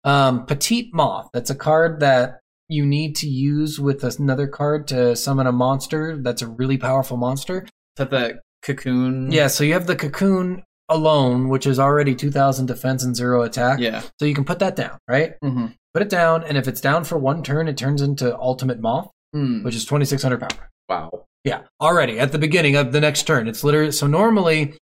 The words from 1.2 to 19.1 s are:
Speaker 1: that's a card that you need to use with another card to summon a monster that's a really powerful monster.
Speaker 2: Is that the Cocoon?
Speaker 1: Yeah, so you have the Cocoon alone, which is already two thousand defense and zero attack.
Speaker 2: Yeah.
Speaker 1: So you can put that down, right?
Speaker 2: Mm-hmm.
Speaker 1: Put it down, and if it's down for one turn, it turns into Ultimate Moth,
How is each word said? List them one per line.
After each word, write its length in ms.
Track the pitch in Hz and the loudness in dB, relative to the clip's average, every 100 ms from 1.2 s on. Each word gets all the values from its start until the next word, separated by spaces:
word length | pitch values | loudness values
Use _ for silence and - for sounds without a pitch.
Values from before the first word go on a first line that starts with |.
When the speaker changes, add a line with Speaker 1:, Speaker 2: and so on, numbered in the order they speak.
| - | -6
Speaker 1:
that's 160 | 123 120 | -8 -6
a 60 | |
card 460 | 135 151 156 165 156 | -4 2 4 2 2
that 400 | 143 127 123 - _ _ _ | 4 4 2 -6 _ _ _
you 160 | 151 | -2
need 320 | 143 143 156 139 | 2 0 -2 -4
to 100 | 151 | -4
use 540 | 131 139 147 151 151 | -2 0 0 -2 -2
with 240 | 139 139 | -2 0
another 420 | 127 - 139 131 139 | -4 -2 0 0 -4
card 400 | - 147 151 143 | -2 -2 -2 -2
to 280 | 127 123 117 | 2 2 2
summon 300 | - 135 131 | 0 0 2
a 60 | |
monster 680 | 123 127 135 - 156 160 156 | 2 2 0 -2 -4 -4 -4
that's 220 | 123 120 | -4 -4
a 40 | 117 | -8
really 300 | 113 131 135 | -4 -2 0
powerful 400 | 131 135 131 123 | 0 0 -2 -2
monster. 460 | 123 135 - 185 | -2 -4 -6 -8
Speaker 2:
Is 60 | 190 _ _ - | -10 _ _ -8
that 140 | 135 | -2
the 300 | 131 120 - _ _ | 0 -2 -6 _ _
Cocoon? 680 | - 131 131 127 127 131 131 | -8 -6 -2 0 0 -2 0
Speaker 1:
Yeah, 140 | 156 139 | 2 2
so 180 | - | 2
you 80 | 147 | 2
have 120 | 170 170 | 0 0
the 100 | 156 | -2
Cocoon 680 | 147 - 196 185 180 180 - _ - | -4 0 2 2 -2 -6 -12 _ -2
alone, 600 | 160 156 151 131 123 131 | 2 4 4 4 2 0
which 180 | 131 143 | 0 0
is 120 | 131 | 2
already 360 | 139 147 143 | 4 4 2
two 160 | 127 147 | 0 -2
thousand 360 | 139 139 131 131 | 2 2 2 -4
defense 380 | 120 131 131 | -2 -2 -2
and 100 | 127 120 | -2 -2
zero 260 | 123 123 | 0 2
attack. 360 | 117 127 123 135 | 0 0 0 0
Speaker 2:
Yeah. 220 | 120 110 - _ | -2 -4 -12 _
Speaker 1:
So 80 | 147 | -2
you 80 | |
can 100 | 143 | 0
put 140 | 139 180 | -2 0
that 180 | 190 185 | -2 -2
down, 220 | 101 - - | -8 -10 -2
right? 260 | 131 165 - | 0 0 -4
Speaker 2:
Mm-hmm. 240 | 143 127 113 - _ | -4 -4 -6 -10 _
Speaker 1:
Put 80 | 170 | -2
it 60 | 202 | 0
down, 360 | 185 165 165 | 2 4 2
and 140 | 165 143 | 0 -2
if 80 | 131 | -2
it's 120 | 123 | -2
down 240 | 139 156 | 0 0
for 120 | - 165 | 0 -2
one 240 | 131 165 | 0 -2
turn, 260 | 135 147 160 | -2 -2 -2
it 80 | 139 | -2
turns 260 | 135 143 | -2 0
into 340 | 139 139 123 117 | 0 0 -2 0
Ultimate 420 | 127 127 131 113 | -2 -2 -2 -2
Moth, 300 | 110 135 - | -2 -2 -6